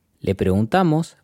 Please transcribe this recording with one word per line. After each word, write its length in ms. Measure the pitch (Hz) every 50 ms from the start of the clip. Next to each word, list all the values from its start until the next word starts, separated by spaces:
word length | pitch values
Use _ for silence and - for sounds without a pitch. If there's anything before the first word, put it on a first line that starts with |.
| _ _ _ -
Le 160 | - - 95
preguntamos 800 | - 92 92 92 101 113 - - 190 190 165 151 160 170 - - _